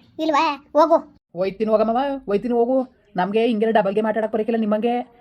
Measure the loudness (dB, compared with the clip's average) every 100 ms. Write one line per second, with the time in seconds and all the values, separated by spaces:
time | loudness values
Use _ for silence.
0 | _ -6 0 0 0 -4 -2 2 4 2
1 | 0 _ _ -6 -4 -2 0 2 2 0
2 | -2 -4 -4 -2 0 0 2 0 -2 _
3 | _ -4 -2 0 0 2 2 2 2 0
4 | -2 -2 -2 -2 -2 -2 0 0 0 -2
5 | -6 -16